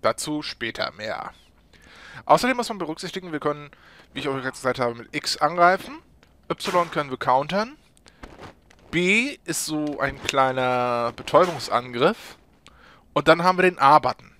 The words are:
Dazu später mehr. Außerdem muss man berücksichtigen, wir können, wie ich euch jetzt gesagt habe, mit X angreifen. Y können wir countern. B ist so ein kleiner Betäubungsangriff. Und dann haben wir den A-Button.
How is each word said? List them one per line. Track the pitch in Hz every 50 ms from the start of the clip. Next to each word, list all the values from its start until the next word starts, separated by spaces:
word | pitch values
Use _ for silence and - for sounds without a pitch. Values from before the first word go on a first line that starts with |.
| -
Dazu | 107 117 - - - 151 151 -
später | - - _ 117 113 - - - - -
mehr. | - 107 110 98 - - - - - _ _ _ _ _ _ _ - - - - - - - - - -
Außerdem | - 147 - - 247 247
muss | 240 233 -
man | 233 196
berücksichtigen, | 175 151 156 - - 180 - 190 185 175 156
wir | 147
können, | - 151 147 147 147 143 - _ - - - - - _ _
wie | 139
ich | 135 147
euch | 135 135 123
jetzt | 131 127
gesagt | - - 131 123 -
habe, | 127 120 117
mit | 117 117 - -
X | 147 - - - -
angreifen. | - 151 165 180 175 175 185 190 - - 277 320 _ _ _ _ _ _ _ _ _ _
Y | 170 - - - 180 180 175 165
können | - 175 147 139
wir | 127 -
countern. | - 131 127 131 143 147 170 196 214 240 294 - _ _ _ _ _ - _ - - - - - - - - _ _ _ - _ - -
B | - 165 180 180 196 220 240 285 269 - _
ist | - 160 - -
so | - 156 151 151 151 143 131
ein | 135 139 135 135 -
kleiner | - - 139 131 131 131 131 127 127 127 123 123 123 120 120 120 117 117
Betäubungsangriff. | - 127 - - 147 180 180 165 131 - - 104 117 123 127 123 120 143 170 226 - - - - _ _ _ _ _ _ - _ - - - - _ _ _ _
Und | 147 143 156
dann | 160 170 170
haben | 185 185 180
wir | 180
den | 185 180 -
A-Button. | 139 139 147 151 - 127 117 _ - - _ _